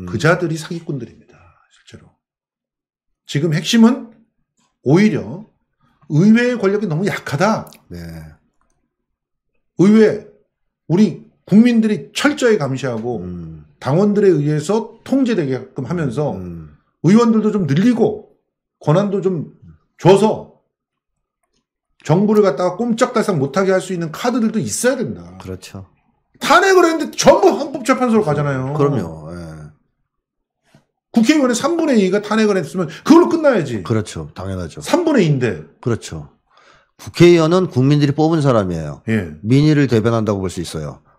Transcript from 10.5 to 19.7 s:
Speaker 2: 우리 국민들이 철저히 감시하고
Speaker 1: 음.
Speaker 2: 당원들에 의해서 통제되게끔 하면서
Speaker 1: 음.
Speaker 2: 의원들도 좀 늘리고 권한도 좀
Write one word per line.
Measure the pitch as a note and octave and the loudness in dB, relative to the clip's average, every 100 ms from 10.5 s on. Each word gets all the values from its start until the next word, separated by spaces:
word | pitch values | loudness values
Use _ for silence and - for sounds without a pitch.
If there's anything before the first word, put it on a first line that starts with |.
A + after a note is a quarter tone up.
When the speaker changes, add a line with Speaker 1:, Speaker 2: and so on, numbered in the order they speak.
| _ _ _ - | _ _ _ -2
Speaker 2:
우리 | F3+ G3+ - - _ | 2 2 0 -18 _
국민들이 | - G3+ B3 A#3 A3 F3+ - | 2 4 6 4 0 -2 -6
철저히 | - C#4+ - A#3+ F#3+ | -4 -2 0 0 0
감시하고 | C3 C3 C3+ A2+ A#2+ A2 | -2 -6 -6 -6 -8 -8
Speaker 1:
음. | F2+ F2 D#2+ D#2 - _ | -10 -12 -14 -18 -20 _
Speaker 2:
당원들에 | B2+ E3 G#3 G#3 G3+ | -2 2 2 2 2
의해서 | D#3 D3 D3+ E3+ A3+ A3 - | 2 0 -2 -2 -4 -4 -14
통제되게끔 | - C4+ B3 G3+ C3+ B2 - - | -4 -2 0 -2 -2 -6 -8 -12
하면서 | B2 F3 C#3 A#2 C#3+ | -8 -4 -4 -4 -4
Speaker 1:
음. | F#2+ F2+ E2+ D#2 - _ _ | -6 -10 -14 -16 -20 _ _
Speaker 2:
의원들도 | D3+ A3 A#3 A3 G#3 | 2 4 4 2 0
좀 | G3+ D3 | -2 -2
늘리고 | C#3+ A#3 A3+ F#3 - - _ _ _ _ _ | 0 2 2 0 -2 -14 _ _ _ _ _
권한도 | D3+ F3 G#3 G3 | 0 0 0 -2
좀 | F3+ E3+ A2 - - | -4 -4 -8 -16 -20